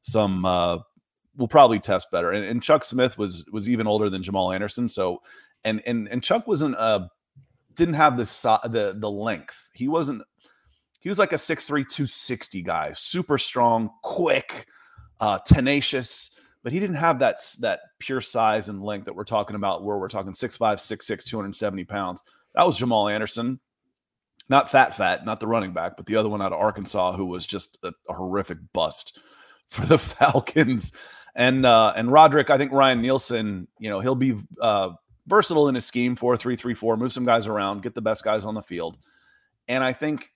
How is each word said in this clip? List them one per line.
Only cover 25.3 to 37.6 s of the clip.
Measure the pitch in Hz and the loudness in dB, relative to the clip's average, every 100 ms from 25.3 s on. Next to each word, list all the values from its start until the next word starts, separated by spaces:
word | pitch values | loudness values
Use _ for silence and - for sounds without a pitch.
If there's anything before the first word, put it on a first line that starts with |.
| 110 | -6
the | 110 | -2
running | 113 95 | -2 -2
back, | 85 87 - | -4 -6 -8
but | |
the | 95 110 | -2 0
other | 107 | 0
one | 104 | 0
out | 98 | -2
of | 82 | 0
Arkansas, | 107 101 95 101 90 | 0 0 -6 -2 -2
who | 95 | -2
was | 92 90 - | -6 -6 -8
just | 98 - - | -10 -10 -12
a, | 90 85 - | -14 -12 -12
a | |
horrific | 87 92 98 95 82 87 | -8 -4 -4 -4 -10 -6
bust | 87 80 - - - _ - - - _ | -2 -2 -2 -14 -20 _ -20 -20 -20 _
for | - - | -6 4
the | 147 | 4
<laughs> | |
Falcons. | - - 143 139 - 156 135 120 - - - - - | 4 2 2 2 0 0 2 0 -6 -14 -20 -20 -16
And, | - 123 131 | 0 2 4
uh, | 127 113 107 - | 6 8 6 2
and | 117 | 4
Roderick, | 147 156 147 139 | 8 8 6 4
I | 139 | 2
think | 139 | 2
Ryan | 139 135 123 | 4 4 4
Nielsen, | 120 131 - 120 107 95 87 _ | 0 0 0 -4 -4 -6 -10 _
you | 107 | -6
know, | 98 | -4
he'll | 120 | -2
be, | 131 131 107 - - | 0 0 -2 -8 -2
uh, | 117 104 92 85 _ _ - | 0 0 -2 -8 _ _ 2
versatile | 208 - 160 147 | 2 4 4 4
in | |
his | 127 - | 2 -2
scheme, | 123 123 | -2 0
four | 123 123 120 | 0 0 0
three | 123 | 0
three | 120 123 | -4 -4
four, | 113 110 110 | -2 0 0
move | 127 | -2
some | 127 | -2
guys | 120 117 107 | 2 2 2
around, | 104 | -2